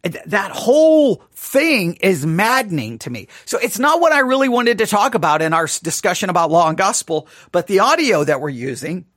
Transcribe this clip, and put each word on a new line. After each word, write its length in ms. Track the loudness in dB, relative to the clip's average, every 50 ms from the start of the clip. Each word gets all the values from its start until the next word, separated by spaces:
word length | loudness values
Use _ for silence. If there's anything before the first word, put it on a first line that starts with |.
th-, 220 | -6 -8 -8 -8 -12
that 240 | -6 -4 -4 -4 -4
whole 720 | -8 -4 0 2 4 6 6 6 6 6 4 2 0 -2 _ _
thing 640 | _ -18 -16 -2 0 0 2 2 0 0 0 -2 -4
is 280 | _ 0 0 0 0 -2
maddening 760 | -2 -2 0 0 0 0 0 -2 -2 -4 -6 -6 -8 -12 -12
to 100 | -12 -12
me. 180 | -12 -12 -14 _ -20 -20 -12
So 140 | -8 -4 -4
it's 200 | -4 -4 -4 -2
not 220 | 0 0 2 2
what 120 | 2 2
I 80 | 4 2
really 280 | 2 2 2 2 2 2
wanted 300 | 2 2 2 2 2 2
to 80 | 0
talk 280 | 0 2 0 0 2 0
about 280 | 0 0 2 2 2
in 100 | 0 0
our 120 | 0 0 -2
s-, 160 | -2 -6 -6
discussion 500 | -6 -6 -8 -2 -2 -2 -2 -2 -4 -2
about 200 | 0 0 0 4
law 180 | 4 4 4 2
and 100 | 2 0
gospel, 500 | 0 0 0 -4 -4 -4 -6 -6 -6 _ -20 -20 -20 _
but 140 | -4 -4 -2
the 140 | 2 2 2
audio 440 | 4 4 2 2 2 2 2 2 2
that 160 | 0 -2 -2
we're 80 | -2 -8
using 560 | -8 -6 -8 -8 -8 -8 -8 -8 -8 -10 -10 _ _